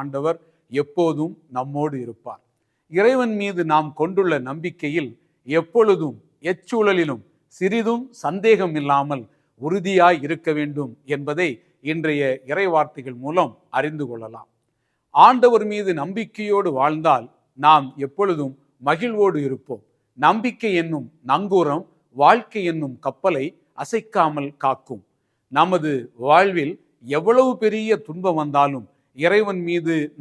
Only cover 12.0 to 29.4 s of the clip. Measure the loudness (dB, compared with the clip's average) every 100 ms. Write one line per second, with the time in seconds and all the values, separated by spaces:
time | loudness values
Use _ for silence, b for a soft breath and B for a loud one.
12 | -2 0 0 -2 -4 -4 0 0 0 -6
13 | -16 -12 -4 0 0 -4 _ -4 -4 -4
14 | -8 -10 -14 -18 -20 _ _ _ _ _
15 | _ 8 8 8 6 4 2 -4 -4 -4
16 | -4 -6 -8 -8 -2 0 0 0 0 2
17 | 2 0 -2 _ _ 0 4 4 4 -6
18 | -8 -2 -2 -2 -6 -10 _ _ -2 -2
19 | -2 0 0 0 -4 -6 -10 -14 _ _
20 | _ 0 2 2 -2 -4 -2 -2 -2 -6
21 | -8 _ -2 -2 2 2 2 -2 -6 _
22 | _ 2 4 4 0 -6 -4 -4 -8 -8
23 | -8 -4 -2 -2 -4 -10 _ -14 -6 -6
24 | -2 0 0 -2 -8 -4 -2 -2 -6 -16
25 | -18 _ _ _ _ 0 2 2 0 -4
26 | -6 -4 4 4 4 0 -4 -6 _ _
27 | -6 -2 2 4 4 2 -2 -2 -2 -2
28 | -4 -6 -2 -2 0 0 0 -2 -12 _
29 | _ -4 0 2